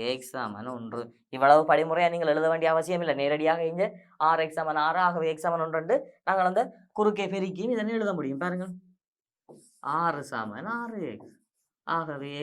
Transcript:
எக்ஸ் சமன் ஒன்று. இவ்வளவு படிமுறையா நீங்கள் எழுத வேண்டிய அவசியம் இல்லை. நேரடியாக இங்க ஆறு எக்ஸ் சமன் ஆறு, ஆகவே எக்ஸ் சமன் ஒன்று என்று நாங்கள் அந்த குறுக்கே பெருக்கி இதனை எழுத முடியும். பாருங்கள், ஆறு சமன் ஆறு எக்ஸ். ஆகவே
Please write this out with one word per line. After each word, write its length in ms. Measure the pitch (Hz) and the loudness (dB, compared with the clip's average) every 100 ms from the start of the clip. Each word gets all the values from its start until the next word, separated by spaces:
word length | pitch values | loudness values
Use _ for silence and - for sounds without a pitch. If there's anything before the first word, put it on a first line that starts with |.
| 117 | -4
எக்ஸ் 200 | 131 127 135 | -4 -6 -8
சமன் 340 | 113 101 120 123 | -8 -8 -10 -10
ஒன்று. 240 | 113 117 117 - _ 131 | -8 -8 -10 -16 _ 4
இவ்வளவு 260 | 139 151 156 | 8 8 8
படிமுறையா 380 | 151 160 165 170 | 4 4 2 2
நீங்கள் 180 | 170 165 | 2 2
எழுத 140 | 151 160 | 4 2
வேண்டிய 180 | 165 160 | 2 4
அவசியம் 300 | 160 160 180 | 2 2 0
இல்லை. 120 | 170 139 | 0 0
நேரடியாக 400 | 143 151 156 170 165 | 0 2 2 2 0
இங்க 140 | 170 214 - - - 156 | -2 -4 -4 -18 0 2
ஆறு 160 | 160 160 | 2 0
எக்ஸ் 140 | 160 | -2
சமன் 220 | 160 151 156 | -2 0 0
ஆறு, 120 | 170 180 | 2 0
ஆகவே 220 | 175 160 | 2 -2
எக்ஸ் 140 | 156 175 | -2 -2
சமன் 160 | 170 160 | -2 0
ஒன்று 140 | 160 | -2
என்று 160 | 165 269 - - - | 0 -2 -2 -8 -2
நாங்கள் 220 | 190 180 | 2 2
அந்த 120 | 185 254 - _ - | 0 -2 -8 _ 0
குறுக்கே 300 | 208 208 190 | 0 0 -2
பெருக்கி 300 | 190 190 175 226 233 | -2 -4 -4 -2 -2
இதனை 200 | 214 226 | -2 -2
எழுத 140 | 208 185 | -2 -2
முடியும். 240 | 139 135 | -4 -4
பாருங்கள், 300 | 175 180 185 180 - _ _ _ _ _ - - _ _ 135 156 | -4 -4 -8 -12 -20 _ _ _ _ _ -20 -20 _ _ -4 0
ஆறு 240 | 170 143 139 | 0 -2 -4
சமன் 380 | 123 110 107 185 233 | -6 -6 -8 -8 -6
ஆறு 200 | 233 214 151 | -8 -8 -8
எக்ஸ். 180 | 104 - - _ _ _ _ - | -8 -16 -20 _ _ _ _ -4
ஆகவே 420 | 165 156 143 143 143 | -4 -4 -8 -8 -6